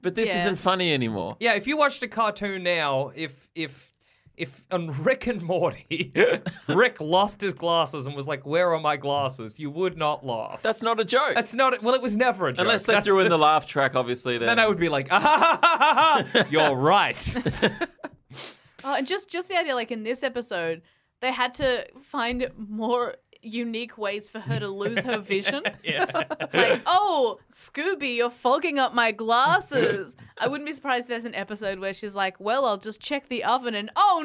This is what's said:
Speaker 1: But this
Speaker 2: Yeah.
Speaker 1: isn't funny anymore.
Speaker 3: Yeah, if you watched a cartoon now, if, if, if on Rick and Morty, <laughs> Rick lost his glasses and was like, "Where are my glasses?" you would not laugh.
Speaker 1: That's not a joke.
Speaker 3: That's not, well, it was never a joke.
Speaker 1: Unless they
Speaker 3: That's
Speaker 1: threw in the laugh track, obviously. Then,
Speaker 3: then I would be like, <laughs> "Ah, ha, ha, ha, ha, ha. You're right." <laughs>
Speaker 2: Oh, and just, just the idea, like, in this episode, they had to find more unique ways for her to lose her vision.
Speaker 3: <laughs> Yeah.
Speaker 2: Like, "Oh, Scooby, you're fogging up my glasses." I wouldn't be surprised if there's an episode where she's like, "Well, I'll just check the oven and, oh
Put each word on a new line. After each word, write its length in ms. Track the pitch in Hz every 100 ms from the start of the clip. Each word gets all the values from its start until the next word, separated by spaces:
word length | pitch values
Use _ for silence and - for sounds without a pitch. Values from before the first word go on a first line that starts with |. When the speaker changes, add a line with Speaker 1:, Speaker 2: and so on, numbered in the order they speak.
Speaker 1:
But 140 | 180
this 140 | 180 226
Speaker 2:
Yeah. 100 | 175
Speaker 1:
isn't 140 | 190 180
funny 380 | 185 185 175
anymore. 420 | 139 117 104 87 -
Speaker 3:
Yeah, 140 | 233
if 120 | 208 214
you 100 | 302
watched 260 | 285 277
a 60 | 247
cartoon 540 | 220 214 208 202 190
now, 500 | 175 170 147 135 139
if, 340 | 151 160 135 -
if, 380 | 165 156 - - _ _ _ _ -
if 280 | 165 - -
on 200 | 185 165 139
Rick 240 | 160 262 240
and 160 | 214
Morty, 680 | 165 180 175 - - 165 - - 226 -
<laughs> 280 | 175 - -
Rick 340 | 165 247 -
lost 400 | 151 180 202 -
his 100 | 202
glasses 540 | - 170 170 147 151 135
and 100 | 143
was 100 | 139
like, 200 | 143 143
"Where 260 | 160 180
are 80 | 160
my 160 | 151 147
glasses?" 640 | 139 143 135 131 110 127
you 100 | 151
would 280 | 151 185 165
not 260 | 151 143
laugh. 380 | 135 113 107 110
Speaker 1:
That's 200 | 220 220
not 160 | 226 233
a 60 |
joke. 300 | 185 247 294
Speaker 3:
That's 200 | - -
not, 280 | 233 262 233
well, 120 | 226
it 60 | 262
was 160 | 247 208
never 320 | 247 190 160
a 40 |
joke. 80 | 123
Speaker 1:
Unless 240 | 190 220 -
they 80 |
Speaker 3:
That's 100 | 202
Speaker 1:
threw 160 | 202 190
in 80 | 180
the 80 | 165
laugh 300 | 151 156 -
track, 280 | 147 135
obviously. 440 | 131 120 123 127 120
Then, 80 | 117
Speaker 3:
then 120 | 233
I 80 | 220
would 120 | 175
be 100 | 165
like, 200 | 143 139
<laughs> 20 |
"Ah, 100 | 185
ha, 160 | 302 311
ha, 220 | 330 277
ha, 140 | 339 320
ha, 460 | 294 262 320 269 -
ha. 120 | 247 -
You're 240 | 156 151 127
right." 600 | 143 202 147 - - 247
<laughs> 40 | - - 208 - - _ - - _ - - - _ -
Speaker 2:
Oh, 120 | 262 262
and 100 | 269
just, 220 | 381 -
just 200 | 339 359
the 100 | 359
idea, 160 | 330
like, 160 | 254 220
in 140 | 233
this 180 | 220 254
episode, 580 | 269 240 - 185 165 165 _ _ _ _
they 100 | 254
had 220 | 254 254 254
to 300 | 269 240 - 262
find 500 | - 285 233 247 247 -
more 600 | 208 214 220 240 240 - _ _
unique 560 | 226 226 233 226 233 -
ways 320 | 208 208 208
for 100 | 220
her 180 | 131 226
to 100 | 208
lose 340 | 196 208 214
her 140 | 254 214
vision. 440 | 202 196 196 277 320
Speaker 3:
<laughs> 120 | -
Yeah. 220 | - 147 - 330 311 311 -
Speaker 2:
Like, 260 | 170 220 233 262
"Oh, 540 | 359 415 311 240 190 _
Scooby, 640 | - - 277 339 359 277 240
you're 140 | 240
fogging 480 | 240 247 285 330 285
up 160 | 254
my 180 | 240 226
glasses." 1040 | 208 220 233 285 370 - 185 - 196 165 - - -
I 100 | 233
wouldn't 180 | 285 294
be 60 |
surprised 320 | 294 285 247
if 40 | 247
there's 180 | 233 233
an 80 |
episode 440 | 190 202 208 208 190
where 140 | 190
she's 220 | 190 208
like, 260 | 196 190 185
"Well, 240 | 202 254
I'll 140 | 254 202
just 240 | 208 208
check 260 | - 285 -
the 160 | 247
oven 300 | - 254 240
and, 160 | 208 214 -
oh 280 | 415 330